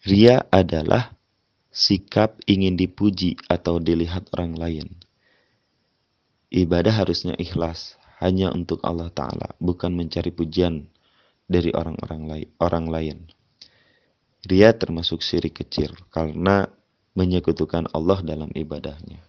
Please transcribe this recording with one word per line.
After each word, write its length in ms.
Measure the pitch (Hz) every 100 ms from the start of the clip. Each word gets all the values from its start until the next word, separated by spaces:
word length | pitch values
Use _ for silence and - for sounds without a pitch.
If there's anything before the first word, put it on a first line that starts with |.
Riya 480 | - 101 113 127 -
adalah 640 | 92 90 80 78 117 120 - _ _ _ _ _
sikap 720 | - - 98 - - 107 - -
ingin 260 | 98 95
dipuji 640 | 90 90 - 104 95 90 - -
atau 320 | 87 - 85
dilihat 560 | 80 85 82 87 -
orang 240 | - 85 82
lain. 300 | 82 80 - 82 _ _ _ _ _ _ _ _ _ _ _ _ _ _ _
Ibadah 540 | - 87 87 90 110
harusnya 340 | 92 87 90 -
ikhlas, 560 | 87 87 82 85 - - _ _
hanya 320 | 90 92 95
untuk 280 | - 87 82
Allah 320 | - 85 85
Ta'ala, 440 | - 65 - - -
bukan 320 | 87 90 90
mencari 400 | 87 82 85 87
pujian 560 | 85 82 80 90 80 73 _ _ _ _ _ _
dari 240 | 90 85
orang-orang 500 | 78 82 76 - 80 78
lai-, 240 | 78 76 _
orang 280 | 87 85 82
lain. 300 | 80 80 76 82 _ _ _ - _ _ _ _ _ _ _ -
Ria 260 | 92 107
termasuk 480 | 113 - 82 85 85
syirik 380 | - 87 82 -
kecil 340 | - - 73 - -
karena 560 | - 80 78 90 98 98 _ _ _ _ -
menyekutukan 720 | 92 90 82 82 78 85 80
Allah 280 | 78 82 98
dalam 300 | 85 76 76
ibadahnya 680 | - 76 76 71 73 82 78